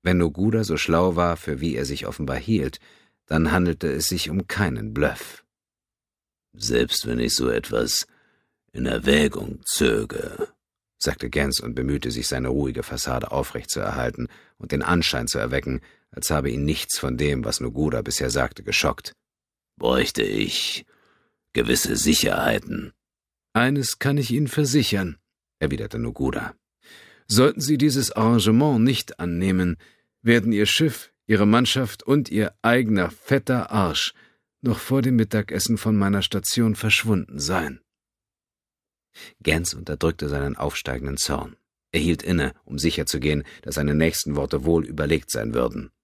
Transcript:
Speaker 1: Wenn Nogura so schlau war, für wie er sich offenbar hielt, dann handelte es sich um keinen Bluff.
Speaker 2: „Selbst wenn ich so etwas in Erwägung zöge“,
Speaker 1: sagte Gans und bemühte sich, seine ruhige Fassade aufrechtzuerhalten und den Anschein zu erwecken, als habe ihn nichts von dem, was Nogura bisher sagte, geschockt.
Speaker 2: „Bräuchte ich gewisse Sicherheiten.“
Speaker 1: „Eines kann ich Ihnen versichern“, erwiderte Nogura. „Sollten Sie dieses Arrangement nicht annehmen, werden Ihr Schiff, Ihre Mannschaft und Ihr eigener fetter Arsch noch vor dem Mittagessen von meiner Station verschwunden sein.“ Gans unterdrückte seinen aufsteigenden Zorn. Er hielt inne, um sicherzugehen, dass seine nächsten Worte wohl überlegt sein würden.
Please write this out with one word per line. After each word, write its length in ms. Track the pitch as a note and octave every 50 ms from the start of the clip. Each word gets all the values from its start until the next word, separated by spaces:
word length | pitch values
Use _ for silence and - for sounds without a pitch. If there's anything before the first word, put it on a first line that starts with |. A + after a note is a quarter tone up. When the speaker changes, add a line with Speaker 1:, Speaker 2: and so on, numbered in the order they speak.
Speaker 1:
Wenn 160 | - F2+ F2+ F2+
Nogura 440 | E2+ E2 C#2+ E2+ F#2+ A2 A2+ A2+
so 140 | A2 G2 D#2+
schlau 400 | D2+ - - E2 E2 F2+ F#2 E2+
war, 200 | E2+ F2 F2 E2+
für 240 | E2 - - D2 C2
wie 140 | D2+ E2 C2+
er 100 | A#1 C#2
sich 220 | C2 C#2+ - -
offenbar 300 | - - - D#2 C2 C2
hielt, 420 | B1 B1+ - A2 F#2+ C2+ C2 - - _ - _ _ _ _ _ _ _
dann 240 | _ D#2+ D#2+ D#2+ D#2
handelte 400 | D#2+ F#2 F2 F2 D#2+ - - D#2
es 140 | C2 D2+ F2
sich 260 | - F#2+ E2+ - D#2
um 160 | D#2 F#2+ F#2
keinen 480 | - - G2 G2+ E2+ B1+ A1+ G#2+ G#2+ A2
Bluff. 500 | - D2 C#2 - - - - - - _ _ _ _ _ _ _ _ _ _ _ _ _ _ _ _ _ _ _ _ _ _ _
Speaker 2:
„Selbst 520 | G#1 A1 A1 A#1 A#1+ A#1+ - - - -
wenn 120 | A#1 A#1 A#1+
ich 160 | A#1+ A1+ -
so 140 | - B1+ B1
etwas 580 | A1+ A#1 A#1 - A1+ A1+ A#1+ A#1 - - - _ _ _ _ _ _ _ _ _ _ _ _ _
in 140 | _ A#1+ B1+
Erwägung 760 | B1+ A#1+ A#1+ A#1 C2+ C#2+ D2+ D2 C#2 - G1+ G1+ A1 - - -
zöge“, 840 | - - - D2 B1 A1 G#1+ A1 G#1+ - - - - - - - - _ _ _ _ _ _ _ _ _ _
Speaker 1:
sagte 320 | - - C2 - C2 B1
Gans 280 | - D2 C#2+ C#2 C2+ -
und 160 | - A#1+ A#1
bemühte 380 | B1 C2 C2+ C#2+ C2+ - B1
sich, 160 | A1+ A1+ B1 -
seine 200 | C#2 B1+ B1+ B1+
ruhige 360 | B1+ C#2+ C#2+ C2+ B1+ B1 -
Fassade 480 | - C#2+ C#2+ - - B1 B1 - -
aufrechtzuerhalten 960 | - C#2 C2 - - A#1+ - - - - G1+ G#2 - B2+ B2 - - - A#2+ - - - _ _ _
und 140 | _ - -
den 120 | - -
Anschein 440 | - - F2+ E2+ D#2+ - - C2 A#1
zu 120 | B1 - -
erwecken, 420 | G#1+ B1+ C2 C2+ - C2+ B1+ B1 - - _ _ _ _
als 180 | - - - -
habe 200 | D#2+ D2 C2+ C#2
ihn 140 | A1+ D2 C#2+
nichts 340 | D2+ D#2 - - - - -
von 180 | - C#2 B1+
dem, 280 | B1 D2 D2 C#2+ B1+ -
was 160 | - - -
Nogura 420 | - B1 - - D2+ D2+ B1 A1+
bisher 280 | G#1+ - - - - B1+
sagte, 320 | - C#2 B1+ A#1 - -
geschockt. 520 | - - - - - C#3+ - - - - - _ _ _ _ _ _ _ _ _ _ _ _ -
Speaker 2:
„Bräuchte 440 | - B1+ B1+ B1+ A#1 - - -
ich 640 | A1 G1+ G#1 G#1 G1+ G1+ - - - - - - - _ _ _ _ _ _ _ _ _ _ _ _ _ -
gewisse 420 | A#1+ A#1+ A1+ B1 - - - -
Sicherheiten.“ 960 | - - - - - - G1+ G1+ - - B1 A1 - - - - - - - _ _ _ _ _ _ _ _ _ _ _ _
Speaker 1:
„Eines 460 | _ A2+ A#2+ B2+ C#3+ C#3+ B2+ - - _
kann 180 | - C3+ C#3+
ich 140 | D3 C3+ A2+
Ihnen 180 | A#2 C#3+ D3+ B2
versichern“, 680 | - D#3 D3 B2 B2+ D3+ A2+ - G#2 G2 F#2+ F2 D2 _ _ _ _ _ _ _ _ _
erwiderte 400 | D#2 D2 C#2 - - - - -
Nogura. 560 | A#1 - - - C#2 C2 - - A1+ - - _ _ _ _ _ _ - - - - - - _ _ -
„Sollten 320 | G#2 A2+ B2+ D3 - G#3+
Sie 180 | C3+ C3+ D3+ C3
dieses 320 | C#3 D3+ B2+ C3+ C3 -
Arrangement 720 | - A2 A2 A2+ A#2+ A#2 F2+ G#2+ A2 A#2+ D3 D3+ C3+ A2+ A2+
nicht 360 | C3 B2 - - - - -
annehmen, 560 | E2+ F2 E2+ E2+ F#2 F#2+ F#2 F#2 F2+ F2 E2+ - - - _ _ _ _ _ _
werden 300 | - A#2 A#2 A#2 G2 A#2
Ihr 140 | A2 G2+ G#2+
Schiff, 460 | - - - D#3+ D3+ - - - - _ _ _
Ihre 200 | - A2 G2 G#2
Mannschaft 560 | G#2 A2 A#2+ B2 A#2 - C3 C3 G#2 - -
und 280 | - - C#3 D3 B2 -
Ihr 240 | - G#2 G#2 F2 _ _
eigener 480 | - A2+ A#2+ B2+ A#2+ G#2+ A2 G2 F2+ E2+
fetter 600 | - - - - C3+ C3+ - - B2+ B2 - -
Arsch 440 | G#2 G#2+ F#2+ E2+ D2 - - - _ _ - _ _ _ _ _ _ _
noch 160 | - B2 G#2+ -
vor 240 | - - B2+ C#3
dem 140 | A#2+ C3 B2+
Mittagessen 600 | A#2 A2+ G#2 - G#2+ G2+ - - G2 - - A#2
von 200 | G#2 - A2+ G#2+
meiner 260 | G#2 G2+ G2 G2+ G2
Station 520 | F#2+ - - G2 - - - B2+ A#2 A2 G#2
verschwunden 640 | - - A2 - - - A2+ G#2+ F2+ - - C2+ C#2+
sein.“ 420 | C#2+ D#2+ F#2 E2+ D2+ C#2+ B1+ - _ _ _ _ _ _ _ _ _ _ _ _ _ _ _ _ _ _ _ _ _ _ _ _ _ _ _ - - - _ _
Gans 320 | - D#2 D#2 E2 E2+ - -
unterdrückte 540 | - - - D2+ C#2+ - E2 D#2+ - D2+ D2
seinen 280 | C#2+ C#2+ C#2 C#2+ -
aufsteigenden 600 | - C#2+ D2 - - - C2 B1+ B1 B1 C2+ C#2+ -
Zorn. 380 | - - D2 A#1+ - - - _ _ _ _ _ _ _
Er 100 | - E2
hielt 220 | D2+ E2+ E2 -
inne, 320 | - - F#2 E2+ C#2 B1+ - _ _
um 140 | - C#2+ C#2
sicherzugehen, 680 | C#2+ E2 - - D2+ - - C#2+ B1+ D2+ D2+ D2 C#2+ - - -
dass 140 | - - C#2+
seine 200 | D2+ C#2+ D2 D2
nächsten 420 | D2+ D#2+ E2 D#2+ - - D2 D2
Worte 280 | C#2+ C#2 C#2 - C#2+ C2
wohl 220 | D#2+ E2 E2 -
überlegt 440 | - D#2 D2+ D2+ D2 E2 D2+ - -
sein 220 | - A#1 A1 A1
würden. 380 | A1 A#1+ B1 A#1+ - - G#1+ - _ _